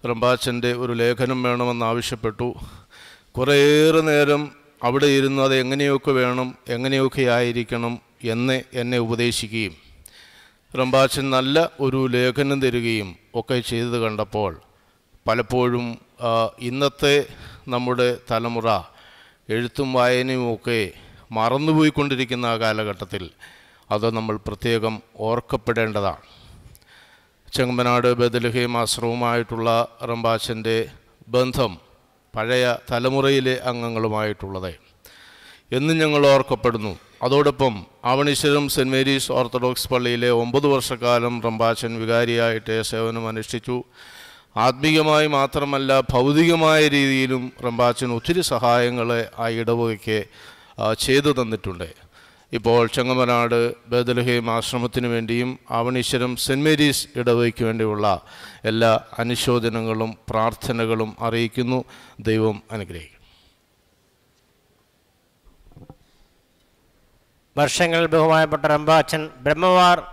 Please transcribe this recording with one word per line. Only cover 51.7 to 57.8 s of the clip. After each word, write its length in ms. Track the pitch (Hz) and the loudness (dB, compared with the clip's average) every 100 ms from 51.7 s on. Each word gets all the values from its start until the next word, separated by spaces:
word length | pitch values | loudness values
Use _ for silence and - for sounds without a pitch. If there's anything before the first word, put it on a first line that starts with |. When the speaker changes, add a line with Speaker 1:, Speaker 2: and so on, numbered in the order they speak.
| 87 85 - - _ - _ _ 120 | -10 -12 -14 -20 _ -20 _ _ -4
Speaker 1:
ഇപ്പോൾ 240 | 110 120 117 - | 2 4 2 0
ചെങ്ങമനാട് 640 | 123 127 123 120 117 117 120 - - | 0 2 2 2 2 2 0 -4 -4
ബദലഹീം 520 | 120 123 123 123 120 117 113 | -2 0 0 0 0 0 -2
ആശ്രമത്തിന് 500 | 113 127 120 131 123 | -2 -4 -4 -4 -2
വേണ്ടിയും 360 | 117 113 120 123 127 - 117 | -4 -2 -2 -4 -6 -6 -4
ആവണീശ്വരം 540 | 117 127 120 135 123 120 - | -2 -2 -2 -2 -2 -4 -4
സെന്റ് 200 | 135 151 | 0 2
മേരീസ് 380 | 151 147 131 - 123 | 2 2 0 -6 -4
ഇടവകയ്ക്ക് 440 | 123 120 120 - 117 | 0 2 2 0 -4
വേണ്ടിയുള്ള 360 | 113 | -2